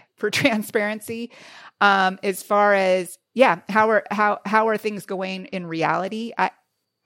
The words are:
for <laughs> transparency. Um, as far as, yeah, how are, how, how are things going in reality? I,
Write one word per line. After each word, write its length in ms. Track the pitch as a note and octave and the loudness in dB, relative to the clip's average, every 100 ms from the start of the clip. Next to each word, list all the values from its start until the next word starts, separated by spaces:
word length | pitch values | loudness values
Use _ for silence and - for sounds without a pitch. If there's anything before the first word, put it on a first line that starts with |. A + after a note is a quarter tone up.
| _ _ | _ _
for 140 | G#3 | -4
<laughs> 0 | |
transparency. 1000 | - C#4 G#3+ G3+ A3+ G#3 A3 - A3+ A#3 - - - - _ | 0 0 0 -2 -2 -2 -6 -10 -10 -12 -14 -20 -20 -20 _
Um, 380 | G3+ G3 F#3 F#3+ | 2 4 2 0
as 200 | G#3 F#3+ | -6 -6
far 320 | - G#3 G#3 | 0 2 4
as, 440 | G3 F#3 F#3 F3 - _ | 4 4 0 -2 -12 _
yeah, 260 | A3 B3+ F3 - | 2 4 2 0
how 220 | G#3 A3 | 2 4
are, 140 | G#3 - | 2 0
how, 300 | G#3 G#3 G#3 | 0 0 0
how 240 | G3+ A3 A3 | 0 0 2
are 80 | G#3+ | -2
things 300 | G#3+ G3+ - | -4 -8 -8
going 400 | F#3+ F#3+ F#3+ F#3 | -8 -6 -8 -10
in 200 | F#3+ F3 | -10 -6
reality? 640 | E3 D3+ E3 F#3+ G#3+ A3+ - | -2 -2 -2 -4 -8 -8 -2
I, 140 | F#3 - _ _ _ _ | -4 -4 _ _ _ _